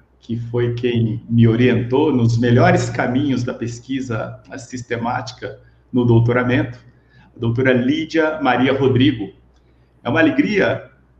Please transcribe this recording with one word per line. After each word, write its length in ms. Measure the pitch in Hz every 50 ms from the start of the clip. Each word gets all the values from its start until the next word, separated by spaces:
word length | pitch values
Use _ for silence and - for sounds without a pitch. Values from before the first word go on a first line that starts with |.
| _ _ _ _
que 180 | _ - 117 117
foi 360 | 117 117 117 120 120 120 120
quem 500 | 120 - 123 120 120 117 104 104 - - -
me 180 | 117 117 113 113
orientou 640 | 110 117 123 127 120 110 - - 123 143 151 156
nos 260 | 135 127 120 110 - -
melhores 520 | 123 120 120 131 156 180 180 180 - -
caminhos 540 | - - 135 120 120 135 151 143 131 117 120
da 100 | 123 123
pesquisa 880 | - 117 117 117 - - - 135 131 123 - 113 107 117 117 120 - - - 120 135
sistemática 1000 | - - - 123 120 - 120 117 117 120 127 127 123 - - - - 98 - - - _ _ _ _ _
no 140 | - 127 120
doutoramento, 760 | 117 117 117 117 117 117 123 123 123 123 143 156 - - - - - _ _ _ _ _ - _ _ _
a 40 | -
doutora 340 | 117 117 117 123 131 131 127
Lídia 680 | 120 123 127 151 160 160 - - 160 156 156 - -
Maria 360 | 139 127 123 120 131 139 123 -
Rodrigo. 540 | 139 127 117 117 131 151 131 110 98 92 - - _ _ _ _ _ _ _ _ _ _ _ _ -
É 60 | 120
uma 100 | 131 160
alegria, 680 | 160 147 127 - - 196 214 196 143 113 98 - - - _ _ _ _ _ _